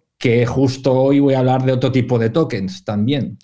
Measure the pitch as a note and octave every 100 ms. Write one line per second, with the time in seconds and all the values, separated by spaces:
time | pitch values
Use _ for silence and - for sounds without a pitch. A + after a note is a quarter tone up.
0 | _ - C3 A#2 A#2+ B2+ C3+ B2+ C#3 B2+
1 | C3+ C#3+ C#3 C3 B2+ C3 C3 B2+ C3 C3
2 | B2 A#2+ A2+ E3 D#3 G#2 F#2+ - - G#2
3 | A2+ C#3+ - A2